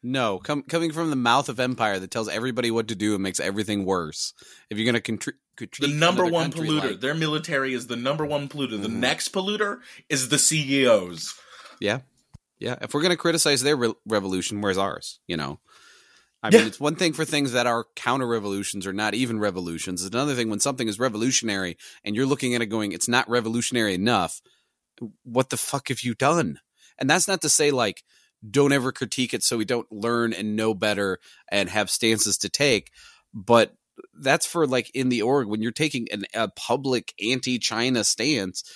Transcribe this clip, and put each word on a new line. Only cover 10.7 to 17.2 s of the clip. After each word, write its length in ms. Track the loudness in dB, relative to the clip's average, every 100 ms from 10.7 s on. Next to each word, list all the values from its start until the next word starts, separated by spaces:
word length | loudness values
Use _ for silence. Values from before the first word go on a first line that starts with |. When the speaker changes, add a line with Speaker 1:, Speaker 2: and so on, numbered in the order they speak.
| 2
Speaker 2:
E 40 | 6
Os. 480 | 6 4 -8 -10 -12 -18 -20 -20 -6
Speaker 1:
Yeah. 200 | -2 -2 -6 _ _ -20 _ _
Yeah. 180 | -8 -6
If 100 | -4
we're 80 | 0
gonna 140 | 2 2
criticize 460 | 2 2 4 4
their 140 | 2 2
re-, 180 | 2 -2 0
revolution, 540 | 0 2 -2 -2 -2
where's 180 | 0 0
ours? 420 | 0 -4 -12 -16 _
You 100 | -6
know? 240 | -4 -8 _ -20 -20 -20 _ _ _ _
I 60 | 6
Speaker 2:
Yeah. 80 | 6
Speaker 1:
mean, 80 | 6
it's 100 | 0
one 160 | -2 2
thing 180 | 0
for 100 | 0